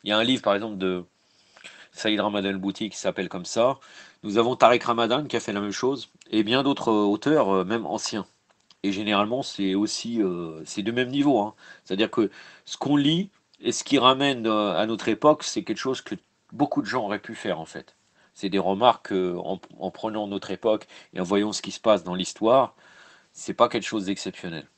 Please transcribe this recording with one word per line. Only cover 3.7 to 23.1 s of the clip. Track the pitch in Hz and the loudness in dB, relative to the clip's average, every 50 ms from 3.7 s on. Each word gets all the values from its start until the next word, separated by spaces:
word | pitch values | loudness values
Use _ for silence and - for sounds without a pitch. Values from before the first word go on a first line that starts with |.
| 135 - - - - - - - _ _ - | 0 -2 -10 -20 -20 -20 -20 -20 _ _ -8
Nous | 107 101 117 | 0 2 2
avons | 117 120 127 | 2 2 4
Tariq | - 131 117 123 117 - | 6 6 6 6 6 4
Ramadan | 120 117 113 117 110 123 143 151 | 0 0 2 2 2 2 0 0
qui | 135 - | -2 -4
a | 113 | -4
fait | - - | -2 -2
la | 101 101 | -4 -2
même | 101 104 | -4 -4
chose, | 95 - - 127 143 123 - _ _ _ - - | -4 -2 0 -2 -2 -2 -8 _ _ _ -12 -2
et | 107 110 | 0 0
bien | 107 107 120 135 135 | 2 2 2 2 2
d'autres, | 139 139 - - 117 | 0 0 0 0 2
euh, | 110 104 104 | 2 4 4
auteurs, | 101 101 101 - 139 156 151 117 98 | 2 2 0 2 2 4 4 4 4
euh, | 98 95 90 | 2 0 0
même | 92 113 117 101 | 0 -4 -4 -4
anciens. | 73 98 104 - - - 107 92 _ _ _ _ _ _ _ _ _ - _ | -4 -6 -6 -6 -6 -6 -6 -8 _ _ _ _ _ _ _ _ _ -16 _
Et | - 98 | -4 -2
généralement, | 95 98 107 104 107 98 104 107 123 131 | -2 -2 0 2 2 2 2 0 -2 -4
c'est | 135 - - - 98 95 95 | -4 -8 -6 -2 -2 0 2
aussi, | 98 104 107 - - - 113 117 113 | 0 0 0 -2 -6 -6 -4 0 0
euh, | 104 92 87 85 85 80 80 80 78 | 0 0 0 -4 -6 -8 -10 -12 -14
c'est | - - 104 | -10 -8 -6
de | 98 110 | -4 -2
même | 117 123 127 123 | -2 -2 -2 -2
niveau, | 135 143 139 147 135 107 | 0 0 2 2 2 2
hein. | 101 107 - _ - - - - _ | 0 -2 -6 _ -20 -20 -20 -20 _
C'est-à-dire | - 95 98 110 104 | -6 0 0 0 0
que | - - 107 98 - - - - - - _ | 2 0 0 0 -2 -10 -20 -20 -20 -20 _
ce | - - | -16 -10
qu'on | - - 135 147 | -6 -2 2 2
lit | 147 143 147 160 170 202 196 _ _ _ _ _ _ | 2 4 2 2 0 -2 -6 _ _ _ _ _ _
et | - 123 | -6 -4
ce | 123 - | -4 -4
qui | - - 139 135 | -2 2 2 6
ramène, | 117 127 131 131 139 143 135 120 110 | 6 6 4 6 2 0 0 0 0
euh, | 113 110 107 104 101 87 | 0 2 2 2 2 2
à | 80 107 | 0 0
notre | 110 113 101 - 117 | 0 -2 -4 -2 -2
époque, | 110 - - 151 147 - | -2 4 4 4 4 4
c'est | - - - - 98 | -2 -6 -6 -6 -4
quelque | - 110 - | -4 -8 -4
chose | - 131 131 - | -4 -4 -6 -6
que | - - 101 90 _ _ _ _ _ _ | -8 -10 -12 -12 _ _ _ _ _ _
beaucoup | - 107 147 - - 143 | -2 -2 -2 0 0 -4
de | 117 | -2
gens | 98 - 127 110 | -2 -4 -4 -2
auraient | 98 104 98 | -2 -6 -6
pu | - - 113 | -8 -12 -14
faire, | - - 107 87 82 | -8 -4 -4 -4 -4
en | 80 | -6
fait. | - - - - - _ _ _ _ _ _ _ _ _ | -12 -14 -16 -16 -16 _ _ _ _ _ _ _ _ _
C'est | - - 98 | -6 -4 0
des | 90 98 | 0 2
remarques, | 82 92 98 98 120 123 110 - _ - | 2 2 2 6 6 6 4 4 _ -4
euh, | 101 92 92 90 87 87 | -2 -2 0 -2 -4 -4
en, | 90 - 95 90 - _ - - | -6 -6 -8 -8 -10 _ -14 -8
en | 92 92 | -8 -8
prenant | - - - 110 107 107 104 101 | -8 -6 -8 -6 -6 -6 -6 -6
notre | 101 98 - - | -6 -8 -6 -8
époque | 95 - - 110 110 107 - _ - - - _ - | -10 -2 0 0 0 0 -2 _ -20 -20 -20 _ -6
et | - | -6
en | 92 | -2
voyant | 87 101 101 104 107 | 2 2 2 2 0
ce | 104 - | -4 -6
qui | - 95 | -8 -10
se | - - | -12 -2
passe | - 113 107 95 85 | 4 4 4 4 2
dans | 90 90 | -4 -4
l'histoire, | 92 90 - - - 104 113 123 135 123 - _ _ - - - - - - | -4 -4 -6 -4 0 4 6 6 6 4 2 _ _ -20 -20 -20 -20 -20 -20